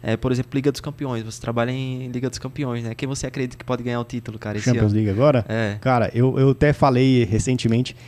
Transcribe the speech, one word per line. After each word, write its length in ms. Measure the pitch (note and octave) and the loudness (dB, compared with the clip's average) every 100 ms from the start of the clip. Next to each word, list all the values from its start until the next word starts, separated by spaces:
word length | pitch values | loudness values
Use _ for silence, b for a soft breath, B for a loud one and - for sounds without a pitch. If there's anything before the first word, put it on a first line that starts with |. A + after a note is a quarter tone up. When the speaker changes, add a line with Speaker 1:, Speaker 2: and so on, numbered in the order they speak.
Speaker 1:
É, 140 | - A2 | -4 -2
por 160 | - | 0
exemplo, 180 | B2 - | -2 -2
Liga 180 | C3+ C#3 | -2 0
dos 80 | - | -2
Campeões, 420 | D#3 - C#3 A#2 | -6 -8 -6 -6
você 180 | A2 G#2+ | -8 -10
trabalha 300 | - A#2 A#2+ | -6 -2 -2
em 380 | C3 C3 B2+ C3 | -4 -6 -8 -8
Liga 200 | B2 B2+ | -6 -4
dos 100 | - | -6
Campeões, 440 | C3 C3 C3+ A#2+ | -8 -6 -4 -4
né? 120 | A2+ | -6
Quem 120 | A2+ C3+ | -6 -6
você 200 | C3+ C3 | -6 -6
acredita 300 | C3+ B2+ - | -6 -6 -6
que 80 | |
pode 180 | - B2 | -6 -4
ganhar 180 | A#2+ A#2+ | -2 -4
o 40 | |
título, 340 | A#2+ B2 A#2 A2 | -4 -8 -8 -10
cara, 180 | G#2+ G#2 | -6 -2
esse 80 | |
Speaker 2:
Champions 280 | B2+ A#2 G#2+ | 0 4 4
Speaker 1:
ano? 20 | |
Speaker 2:
League 160 | G#2+ G#2+ | 4 2
agora? 340 | G2 C#3+ B2 G#2 | 4 4 4 2
Speaker 1:
É. 300 | A2 A2 G#2 | -2 -2 -2
Speaker 2:
Cara, 300 | C3 B2 G#2 | 0 2 2
eu, 240 | A2+ C3 C3 | 2 2 4
eu 120 | C3+ | 4
até 220 | C3 D3 | 4 2
falei 520 | C#3+ C#3+ B2 C3+ B2+ | 4 4 4 4 4
recentemente, 720 | G#2+ A2 - B2+ A#2 A2+ B2+ B | 4 0 0 0 2 2 0 B